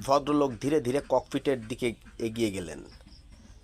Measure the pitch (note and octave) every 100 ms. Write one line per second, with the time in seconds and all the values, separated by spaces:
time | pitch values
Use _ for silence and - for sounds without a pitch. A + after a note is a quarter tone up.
0 | B2 C#3+ C#3 D3 C#3 G#2+ C#3 D3+ A#2+ C#3
1 | - B2+ - C3+ C#3+ B2+ A2 B2 A#2+ -
2 | - - A2+ A2+ A2 F#2+ E2 C#2+ - -
3 | - - - - - -